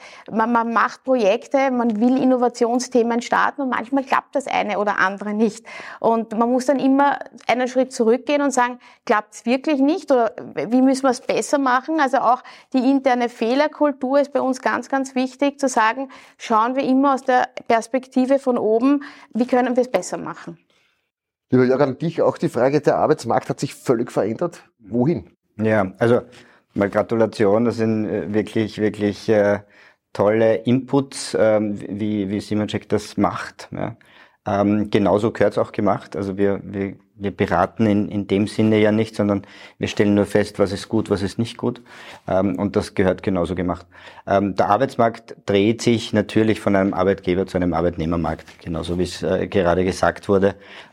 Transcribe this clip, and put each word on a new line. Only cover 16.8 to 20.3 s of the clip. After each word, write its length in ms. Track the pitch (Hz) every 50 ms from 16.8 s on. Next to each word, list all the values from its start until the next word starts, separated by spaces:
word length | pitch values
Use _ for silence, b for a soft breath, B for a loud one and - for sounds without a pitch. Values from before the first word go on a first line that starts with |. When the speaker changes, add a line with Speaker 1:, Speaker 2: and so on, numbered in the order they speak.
| 269
Speaker 1:
immer 300 | 247 262 269 269 277 269
aus 100 | 254 -
der 240 | 262 247 254 - - _ - - -
Perspektive 680 | 233 226 220 - - 262 262 - - 254 254 247 277 269
von 180 | - 262 247
oben, 460 | - - 214 220 226 247 277 285 285 285 B B B B B -
wie 140 | 220 208
können 300 | - 254 247 254 247 247
wir's 100 | 254 240
besser 300 | - - 185 180 - 180
machen? 420 | 170 165 156